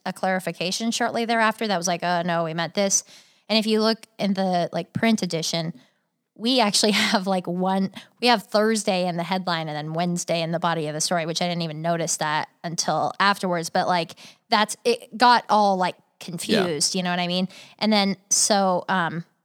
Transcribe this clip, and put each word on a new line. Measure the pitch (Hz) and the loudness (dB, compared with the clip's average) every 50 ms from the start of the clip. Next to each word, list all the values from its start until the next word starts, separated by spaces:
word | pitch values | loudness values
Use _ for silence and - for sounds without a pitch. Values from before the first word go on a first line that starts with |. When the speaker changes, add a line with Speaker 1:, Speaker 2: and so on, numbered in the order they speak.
| - | -8
Speaker 1:
a | 190 180 | -10 -6
clarification | - - 190 185 185 - 175 170 - 165 180 185 - 226 233 | -4 -2 -2 -2 -2 -2 -4 -6 -4 -4 -4 -4 -4 -2 -4
shortly | 226 - 240 - - 233 233 | -2 -2 -2 -2 -2 -2 -2
thereafter | 220 233 226 220 214 220 - 233 214 | 0 2 2 2 2 0 0 -2 -2
that | 196 175 | -2 0
was | 170 190 | 0 -2
like, | 175 170 - | -2 -2 0
"Oh, | 175 180 170 170 | 0 0 0 0
no, | 180 170 170 170 | 0 0 0 -2
we | 160 160 | -2 -2
meant | 170 170 175 - | -4 -4 -4 -2
this." | 208 202 196 196 - - - - - - _ _ _ _ - | -2 0 0 0 -2 -2 -6 -12 -20 -20 _ _ _ _ -2
And | 208 220 | 0 0
if | 208 220 | 2 2
you | 214 214 | 2 2
look | 214 220 226 220 - - _ - | 2 2 0 0 -4 -12 _ -4
in | - 196 202 | -2 -2 0
the, | 190 190 190 185 175 170 - | 0 0 0 0 0 0 -2
like, | - 170 170 - - | -2 -6 -6 -6 -4
print | - - 226 220 214 | -2 2 2 2 2
edition, | - 175 170 160 160 - - 165 160 165 - - - _ _ _ _ _ _ _ _ _ _ | 0 -2 -2 -4 -2 -2 -2 -2 -4 -4 -8 -10 -16 _ _ _ _ _ _ _ _ _ _
we | - 208 240 262 254 | -6 -2 0 2 4
actually | 220 202 190 - - 214 | 2 2 2 2 2 2
<laughs> | 202 208 214 - | 2 2 2 2
have, | - 208 185 196 | 0 0 0 0
like, | 190 185 180 | -2 -2 -2
one, | - 175 180 185 190 190 196 196 185 - - - - _ _ | -2 -2 -2 0 0 2 0 0 -2 -4 -10 -18 -20 _ _
we | 233 247 | 2 2
have | 240 208 - | 2 2 0
Thursday | - - 208 214 220 226 214 202 214 190 180 180 180 | 0 0 2 2 2 2 0 0 0 0 0 0 -2
in | 165 170 | -2 -4
the | 165 | -2
headline | 160 190 190 180 185 170 165 160 156 | -2 -2 -2 0 -2 -2 -2 -4 -4
and | 151 | -6
then | 151 147 156 160 | -6 -6 -4 -4
Wednesday | 165 175 175 175 170 - - 170 170 | -2 -2 0 -2 -2 -2 -2 -2 -2
in | 165 160 | 0 -2
the | 170 160 | -2 -2
body | 175 170 165 165 151 151 | 0 0 0 -2 -2 -4
of | 147 | -4
the | 156 | -4
story, | - - 185 170 160 | -2 -2 0 -2 -2
which | 165 160 - | -2 -4 -2
I | 185 175 | -2 -2
didn't | 175 175 | -2 -4
even | 165 160 151 151 | -4 -6 -6 -4
notice | 160 170 170 165 165 156 - - | -2 -2 -2 0 -2 -2 -4 -2
that | 160 151 151 156 - - _ _ - | -2 -2 -2 -2 -4 -6 _ _ -12
until | 170 165 - - - 156 156 139 143 - - | -8 -6 -4 -2 -2 0 0 -2 -2 0 2
afterwards. | 190 202 202 - - 185 175 170 165 - | 2 2 2 2 0 -2 -2 -2 -4 -2
But, | - 190 175 - | -2 0 0 2
like, | 180 175 165 - - - - - - _ _ _ | 0 0 -2 -4 -8 -16 -20 -20 -20 _ _ _
that's, | 233 208 214 214 - - - | 0 0 0 0 -4 -2 -2
it | 247 226 - - - - 214 | 0 0 0 -4 -10 0 4
got | 254 247 240 226 - - | 6 6 6 6 4 2
all, | - 214 208 202 190 180 | 2 4 4 4 2 2
like, | 180 175 - - _ _ _ _ | 0 -2 -4 -6 _ _ _ _
confused, | - - 165 170 - - 214 - - 180 156 143 - - - | -12 -10 -10 -8 -2 0 0 2 2 0 0 0 -2 0 0
Speaker 2:
Yeah. | 185 | -2
Speaker 1:
you | 180 | -2
know | 180 | -2
what | 175 180 | -2 -2
I | 180 175 | -2 0
mean? | 175 185 190 180 - - - - - _ | 0 0 -2 -2 -4 -10 -20 -20 -6 _
And | 214 214 | 0 2
then, | 220 202 196 196 190 - _ _ | 4 4 4 2 0 -4 _ _
so, | 208 - - - 214 196 196 190 180 175 - - | 0 0 2 2 2 4 4 2 2 0 0 0
um, | 190 185 170 160 156 170 170 - _ _ _ | 0 0 0 0 -2 -6 -8 -10 _ _ _